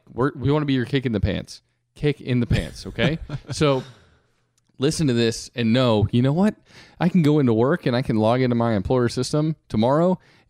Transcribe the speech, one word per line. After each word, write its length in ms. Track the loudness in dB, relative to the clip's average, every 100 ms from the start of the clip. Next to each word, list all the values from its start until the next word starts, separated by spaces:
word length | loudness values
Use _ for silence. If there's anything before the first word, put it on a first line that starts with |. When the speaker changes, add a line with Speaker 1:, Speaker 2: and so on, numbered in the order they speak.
| -8
Speaker 1:
we're, 180 | -4 -4 -2
we 160 | -2
wanna 140 | -2 0
be 80 |
your 120 | -2 0
kick 220 | -2 -2
in 40 |
the 80 | -2
pants. 440 | -2 -4 -8 -18 _ _ _ -4
Kick 260 | -4 -4
in 180 | -2 -2
the 60 | 0
pants, 400 | -2 -4 -12 -12
okay? 320 | -2 -2 -2 -8 -14
Speaker 2:
<laughs> 160 | -10
Speaker 1:
So 300 | -2 0 0 -4 -20 _ _ _ _ _ _ _ -4
listen 300 | -4 0 0
to 60 |
this 360 | 2 0 -2 -10 -4
and 180 | 0
know, 340 | 2 4 2 2
you 100 | 2
know 120 | 0
what? 200 | 2 0 -2 _ -20 -20 -4
I 100 | 0
can 120 | 2
go 180 | 4 4
into 140 | 2
work 320 | 2 2 0 -2
and 100 | -2
I 60 |
can 160 | 0 0
log 240 | 2 2
into 140 | 0 0
my 200 | 0 0
employer 320 | 0 0 0
system 460 | -2 -2 -2 -2 -4 _
tomorrow 500 | 0 2 2 2 0 _ _